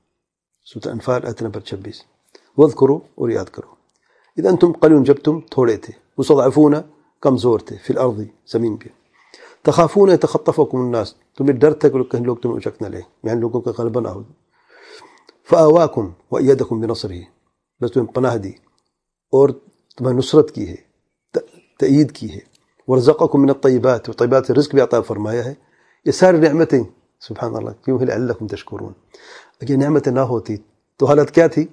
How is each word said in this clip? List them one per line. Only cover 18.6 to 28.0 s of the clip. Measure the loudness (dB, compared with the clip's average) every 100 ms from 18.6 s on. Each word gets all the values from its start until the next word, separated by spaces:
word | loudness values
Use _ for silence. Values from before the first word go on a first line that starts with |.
| _ _ _ _ _ _ _
اور | 2 2 0 _ _ _ -8
تمہیں | -4 -2
نصرت | 2 2 2
کی | 0 -12
ہے، | -14 _ _ _ _ _
ت-، | -8 -8 _ _ -4
تائید | 0 2 2
کی | -2 -14
ہے۔ | -16 -20 _ _ _ -2
وَرَزَقَكُمْ | 2 4 2 2 2
مِنَ | 2
الطَّيِّبَاتِ، | 2 2 2 2 0 -4
اور |
طیبات | -4 0 0 2
سے |
رزق | 0 0
بھی | 2
عطا | 2 0
فرمایا | -2 -6 -6 -6
ہے۔ | -8 -14 _ _ _ _
یہ | -4
ساری | 2 4 4
نعمتیں، | 4 2 2 0 -2 _ _ _
سبحان | -18 -12 -10 -8
اللہ، | -10 -10
کیوں | -6 -2